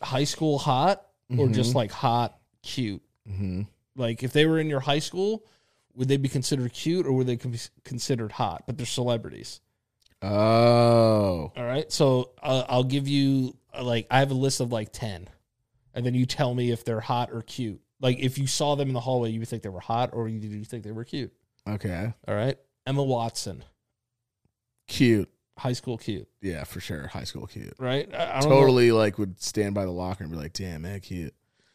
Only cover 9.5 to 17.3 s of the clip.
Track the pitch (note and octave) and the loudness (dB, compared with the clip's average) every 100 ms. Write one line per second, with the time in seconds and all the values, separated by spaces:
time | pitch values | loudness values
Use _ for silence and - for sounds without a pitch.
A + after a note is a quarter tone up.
9.5 | - _ _ _ _ _ - G2 G#2 A2 | -18 _ _ _ _ _ -8 -2 4 6
10.5 | A2+ A#2+ A#2+ A#2 A#2 A2+ G#2+ G2 F2 D2+ | 6 6 6 6 6 6 4 2 0 -4
11.5 | - A#2+ B2+ - - C#3+ B2+ B2 - D3+ | -8 -4 -4 -2 2 4 4 0 -6 -2
12.5 | E3 - B2+ B2+ C#3+ C#3 C#3+ C#3 C3+ B2+ | -2 2 0 2 0 0 2 4 2 0
13.5 | - _ C3 B2 A#2 - C3 C#3 C3 C3+ | -6 _ -6 -2 -2 2 2 4 2 0
14.5 | - A#2+ A#2 G#2+ - A2+ F2+ F2+ - _ | 0 -2 -4 -6 -8 -10 -10 -14 -20 _
15.5 | _ _ _ _ B2 A#2+ B2+ B2+ - C3 | _ _ _ _ -4 0 2 0 0 0
16.5 | B2 A#2+ A#2 - A2+ - A#2+ A#2+ | 0 0 -2 -2 -4 -2 -2 -2